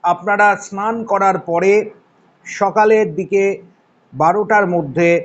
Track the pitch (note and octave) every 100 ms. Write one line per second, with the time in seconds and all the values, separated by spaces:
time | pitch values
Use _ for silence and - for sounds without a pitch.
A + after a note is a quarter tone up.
0 | F3 F3 F3+ G3+ G#3 G3 - G3 G#3+ A3+
1 | A3+ G3+ G3 F#3 - E3+ F#3+ G#3 G#3 -
2 | _ _ _ _ - - G3 G3 G#3+ A3
3 | G#3 D#3 F#3+ G3 G3 G3 - _ _ _
4 | _ B2+ D#3 G3 G#3 G#3+ G3 F3 D3 C3+
5 | E3+ E3+